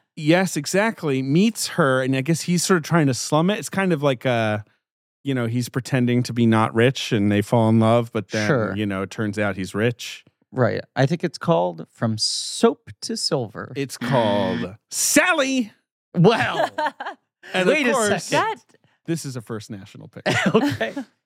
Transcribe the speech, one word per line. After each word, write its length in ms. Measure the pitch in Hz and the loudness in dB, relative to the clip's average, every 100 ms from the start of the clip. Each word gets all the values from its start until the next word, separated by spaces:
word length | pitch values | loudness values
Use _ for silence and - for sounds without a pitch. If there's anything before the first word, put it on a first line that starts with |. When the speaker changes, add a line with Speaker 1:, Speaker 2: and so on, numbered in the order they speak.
| _ - | _ -2
Speaker 1:
Yes, 420 | 151 175 190 160 | 4 4 2 -2
exactly. 640 | 143 190 220 - 156 135 | -2 0 0 -2 -2 -2
Meets 460 | 135 156 220 - - | 2 4 4 0 -4
her, 320 | - 143 131 | 0 2 2
and 120 | 131 135 | 0 0
I 60 | |
guess 200 | 131 165 | 0 -2
he's 220 | - 175 | 0 0
sort 140 | - 180 | 2 0
of 60 | |
trying 240 | 151 165 143 | 2 2 2
to 60 | |
slum 360 | 123 - 151 180 | 0 0 2 2
it. 100 | 214 | -2
It's 100 | 254 | -4
kind 240 | 190 190 | -2 0
of 100 | 156 | 0
like 220 | 143 120 135 | 0 0 0
a, 400 | 117 110 104 - _ _ _ _ _ | 0 0 -2 -6 _ _ _ _ _
you 100 | 139 | -4
know, 120 | 131 117 | -2 -2
he's 220 | 123 117 | -2 -4
pretending 520 | 135 - 131 123 123 | -6 -2 0 2 0
to 100 | 123 | 0
be 120 | 120 113 | 2 4
not 280 | 113 110 113 | 4 2 4
rich, 360 | 123 131 - | 2 2 -2
and 200 | 113 101 | 0 2
they 100 | 104 | 2
fall 280 | 101 120 110 | 2 2 4
in 100 | 113 | 4
love, 320 | 110 120 117 | 4 4 0
but 180 | 113 - | -6 -4
then, 180 | 110 104 | -2 0
Speaker 2:
Sure. 280 | 135 104 98 | 0 -2 -4
Speaker 1:
you 100 | 104 | -4
know, 180 | 95 | -4
it 60 | 98 | -6
turns 300 | - 107 101 | -4 -4 -2
out 160 | 104 92 | -2 -4
he's 180 | 92 | -6
rich. 520 | 101 117 120 - - _ _ _ | -2 -2 -2 -10 -16 _ _ _
Speaker 2:
Right. 300 | 123 113 101 - - | 0 0 0 -4 0
I 80 | 139 | 0
think 180 | 170 | 0
it's 140 | 175 - | -4 -4
called 500 | - 165 180 165 - | 0 2 0 -6 -14
From 280 | - 113 107 | -4 -4 -2
Soap 720 | - - - - 233 - - - | -2 -4 -8 0 0 0 -8 -12
to 120 | - 226 | -10 -6
Silver. 560 | - 147 110 - - - | -2 -2 -4 -10 -10 -8
Speaker 1:
It's 200 | 139 - | -10 -8
called 800 | 240 131 107 101 95 87 87 104 | 0 2 2 2 0 -2 -6 -10
Speaker 3:
<gasps> 80 | _ | _
Speaker 1:
Sally. 800 | - - 285 359 330 269 262 208 - _ _ _ | -4 2 2 2 2 0 -2 -4 -10 _ _ _
Speaker 2:
Well, 560 | 180 175 226 226 175 311 - 285 - 285 | 2 4 4 0 -2 -4 -2 -6 -6 -12
Speaker 3:
<laughs> 440 | 320 _ _ - | -12 _ _ -6
Speaker 1:
And 160 | 190 185 | 0 2
Speaker 2:
wait 140 | 302 254 | 2 2
Speaker 1:
of 40 | |
Speaker 2:
a 20 | |
Speaker 1:
course, 300 | 247 208 - - | 2 0 -2 -2
Speaker 2:
second. 320 | 285 427 427 | 0 0 -4
Speaker 3:
That 200 | _ _ _ _ - | _ _ _ _ -6
Speaker 1:
this 180 | 165 139 | -6 -6
is 120 | 123 | -10
a 40 | |
First 300 | 110 110 - | -10 -10 -10
National 380 | 104 95 - 104 | -14 -16 -20 -20
picture. 260 | - - - 190 | -8 -4 -2 2
Speaker 2:
<laughs> 80 | |
Okay. 400 | 220 285 - 226 277 240 _ | 2 2 -2 -6 -8 -14 _